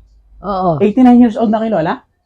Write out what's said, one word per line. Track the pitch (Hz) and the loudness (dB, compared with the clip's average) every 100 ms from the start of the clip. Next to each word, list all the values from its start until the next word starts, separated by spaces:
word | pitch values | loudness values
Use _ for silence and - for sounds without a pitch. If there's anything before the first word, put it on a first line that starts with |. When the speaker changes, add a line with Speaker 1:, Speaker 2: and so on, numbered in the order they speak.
| _ _ _ - 185 | _ _ _ -16 -10
Speaker 1:
Oo. | 190 185 156 | -4 -2 0
Speaker 2:
Eighty-nine | 208 202 247 240 | -2 2 4 4
years | 240 208 | 2 0
old | 214 | -4
na | 220 | -2
kayo, | 226 185 | -4 -4
Lola? | 165 254 _ _ | -4 -6 _ _